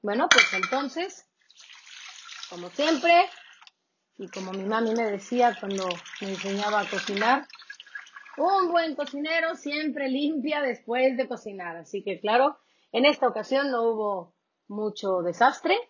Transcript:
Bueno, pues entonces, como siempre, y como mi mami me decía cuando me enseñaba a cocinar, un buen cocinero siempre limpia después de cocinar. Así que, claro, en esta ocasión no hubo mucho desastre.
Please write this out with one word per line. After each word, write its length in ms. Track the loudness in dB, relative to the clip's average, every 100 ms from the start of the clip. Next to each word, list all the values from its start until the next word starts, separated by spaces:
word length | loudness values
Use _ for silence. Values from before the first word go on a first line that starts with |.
Bueno, 260 | -2 0 4
pues 240 | 6 6
entonces, 720 | 0 -2 -2 -2 -6 -8 -10 _ _ _ _ -20 -20 -20 -18 -18 -18 -18 -16 -14
como 180 | -12 -10
siempre, 580 | -2 2 2 6 6 6 -2 -20 -20 -20 _ _ _ _ -16
y 100 | -12
como 240 | -10 -8
mi 120 | -6
mami 300 | -2 0 0
me 160 | 0 -2
decía 460 | -4 -4 4 4 2
cuando 300 | -6 -4 -4 -6 -10 -10
me 100 | -8
enseñaba 500 | -6 -4 -2 0 0
a 100 | 0
cocinar, 560 | -4 -4 0 2 2 0 -20 -20 -20 -18 -18 -18 -20 -18 0
un 340 | 2 4 4
buen 240 | 2 0 -4
cocinero 600 | -6 -6 -2 0 -2 -4
siempre 520 | -6 -4 -4 -2 -2
limpia 540 | 0 0 0 -2 0
después 560 | -2 -4 -4 2 2 2
de 100 | -4
cocinar. 480 | -4 -10 -10 -10 -10
Así 260 | -10 -8
que, 160 | -6 -4
claro, 400 | 0 4 2 0 _ _ _
en 140 | 2
esta 240 | 2 4 0
ocasión 420 | 0 0 0 2
no 120 | 2
hubo 500 | 0 0 -2 -4 -8 _ _ _ _
mucho 520 | -6 -6 -4 -2 0
desastre. 560 | -2 4 4 4 0 0 -2